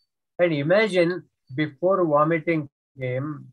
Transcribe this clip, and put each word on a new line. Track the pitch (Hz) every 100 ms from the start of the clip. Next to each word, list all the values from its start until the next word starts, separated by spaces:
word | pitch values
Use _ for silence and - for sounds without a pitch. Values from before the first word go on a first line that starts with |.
| _ _ _ -
And | 175
imagine | 151 143 190 220 180 170 180 - _ - 131
before | 151 131 180 190 170
vomiting | 147 151 165 160 160 143 _ _ -
came, | 127 127 147 143 131